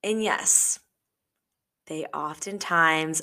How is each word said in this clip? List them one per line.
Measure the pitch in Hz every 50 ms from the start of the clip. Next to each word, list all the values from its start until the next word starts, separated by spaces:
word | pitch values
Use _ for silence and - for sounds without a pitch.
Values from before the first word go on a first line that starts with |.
| -
And | 202 214 220
yes, | 220 202 131 - - - - - - - - - _ _ _ _ _ _ _ _ _ _ _ _ _ _ _ _ _ _ _ _ _
they | - 156 156 156
oftentimes | - - 147 147 151 160 - - 202 196 196 - - 175 165 165 160 160 156 160 160 160 160